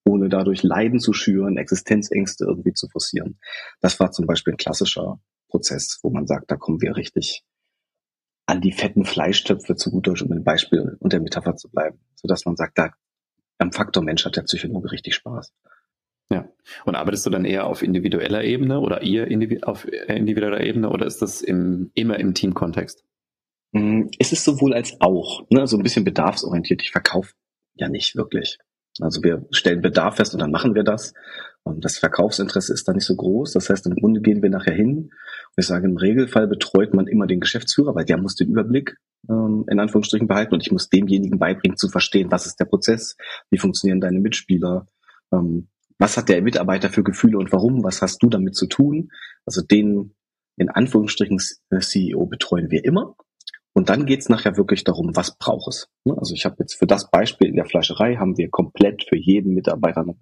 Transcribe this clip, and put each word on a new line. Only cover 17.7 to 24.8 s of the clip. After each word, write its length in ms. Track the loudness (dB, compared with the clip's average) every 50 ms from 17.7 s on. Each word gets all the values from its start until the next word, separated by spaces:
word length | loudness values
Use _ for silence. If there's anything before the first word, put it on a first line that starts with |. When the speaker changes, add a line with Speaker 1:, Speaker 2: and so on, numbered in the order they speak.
| -4 -2 -2
Speaker 2:
individueller 600 | 0 0 0 0 0 -2 -2 -2 0 -2 -2 0
Ebene 360 | 0 0 0 0 0 0 0
oder 240 | 0 -2 -2 -2 -2
ihr 240 | 0 0 0 0
indivi-, 360 | 0 0 0 0 0 -2 -4 -4
auf 220 | -6 -6 -6 -8
individueller 760 | -10 -10 -8 -6 -4 -2 -2 0 0 0 0 0 -2 -2 -2
Ebene 280 | -2 -2 -2 0 0 0
oder 160 | -2 -2 -4
ist 160 | -4 -4 -4
das 200 | -6 -6 -6 -8
im, 500 | -6 -2 -2 0 0 0 -2 -2 -4 -6 -4
immer 260 | -2 -2 -2 -2 0
im 140 | 0 -2 -2
Teamkontext? 720 | 0 0 -2 0 0 -2 -4 -4 -6 -6 -8 -10 _ _ _ _ _ _ _ _ _ _ _ _ _ _ _
Speaker 1:
Mm, 360 | -2 0 0 2 2 2 0 0 0 0
es 120 | 0 0
ist 120 | 0 0 2
sowohl 300 | 2 2 4 2 2 2
als 260 | 0